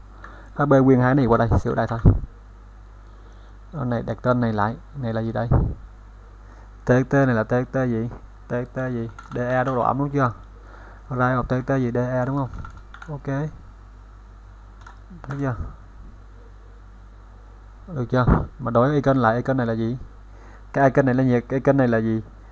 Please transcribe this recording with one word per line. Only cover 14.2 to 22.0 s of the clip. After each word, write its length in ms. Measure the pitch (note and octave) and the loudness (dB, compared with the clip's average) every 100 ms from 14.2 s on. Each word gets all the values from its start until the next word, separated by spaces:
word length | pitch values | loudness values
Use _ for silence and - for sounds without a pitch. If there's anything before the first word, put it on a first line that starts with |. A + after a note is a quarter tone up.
| - - - - - - - - - F3 - | -20 -20 -20 -20 -20 -20 -20 -20 -20 -16 -10
Được 80 | C#3 | -4
chưa? 140 | C#3 A#2 - - - - - - - - - - - - - - - - - - - - - - - | -4 -4 -8 -12 -20 -20 -20 -20 -20 -20 -20 -20 -20 -20 -20 -20 -20 -20 -20 -20 -20 -20 -20 -20 -12
Được 200 | D#3+ A#2+ | -8 -2
chưa? 140 | B2+ B2 - - - | 0 4 2 0 -8
Mà 120 | B2 | -2
đổi 240 | A#2 C3 | 2 4
icon 220 | D3 C#3 C3+ | 2 2 2
lại, 200 | A#2 A#2 | 2 2
icon 200 | A#2+ C3+ | 0 -2
này 100 | A#2 | 0
là 60 | |
gì? 260 | A2+ A2+ B2 - - - - - - - | -2 -2 -4 -10 -20 -20 -20 -20 -20 -6
Cái 120 | - | 2
icon 220 | C3+ B2 C3+ | 4 4 4
này 80 | |
là 100 | B2 | 4
nhiệt, 200 | C3 A#2+ - | 4 2 0
cái 100 | C3+ | 0
icon 180 | C3+ C#3 | 2 4
này 120 | B2 | 4
là 100 | |
gì? 240 | A2+ | 2